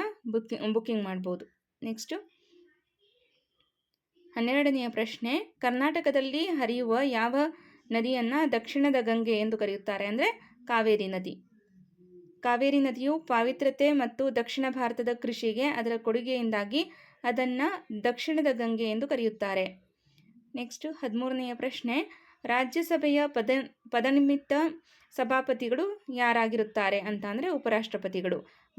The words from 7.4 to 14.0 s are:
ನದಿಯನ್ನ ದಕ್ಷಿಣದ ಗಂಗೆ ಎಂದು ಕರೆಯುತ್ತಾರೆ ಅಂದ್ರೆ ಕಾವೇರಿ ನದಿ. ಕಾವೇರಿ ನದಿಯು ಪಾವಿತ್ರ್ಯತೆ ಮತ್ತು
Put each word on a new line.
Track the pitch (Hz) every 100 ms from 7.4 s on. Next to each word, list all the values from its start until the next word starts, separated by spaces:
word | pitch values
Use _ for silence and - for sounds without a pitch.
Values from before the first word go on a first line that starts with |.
| 302 320 - - -
ನದಿಯನ್ನ | 226 233 254 233 277 311
ದಕ್ಷಿಣದ | 226 226 285 285 269
ಗಂಗೆ | 226 226 226 220
ಎಂದು | 214 220
ಕರೆಯುತ್ತಾರೆ | 202 196 202 196 202
ಅಂದ್ರೆ | 214 370 466 - -
ಕಾವೇರಿ | - 233 220 214 190
ನದಿ. | 185 185 - - _ _ - - _ - - - -
ಕಾವೇರಿ | 247 240 277 285
ನದಿಯು | 269 240 269 311
ಪಾವಿತ್ರ್ಯತೆ | 320 240 233 254 277 262 285
ಮತ್ತು | 294